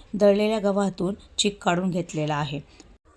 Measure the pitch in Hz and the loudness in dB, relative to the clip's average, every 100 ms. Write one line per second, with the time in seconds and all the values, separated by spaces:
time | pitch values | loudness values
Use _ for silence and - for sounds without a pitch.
0 | - 196 202 202 214 220 196 196 196 190 | -8 2 4 6 2 0 0 0 0 -2
1 | 180 202 - - 208 202 196 175 185 180 | -4 -6 -8 -4 -2 -2 -2 0 0 -4
2 | 170 156 151 147 147 143 - - - - | -4 -4 -2 -2 -4 -8 -12 -20 -20 -20
3 | _ | _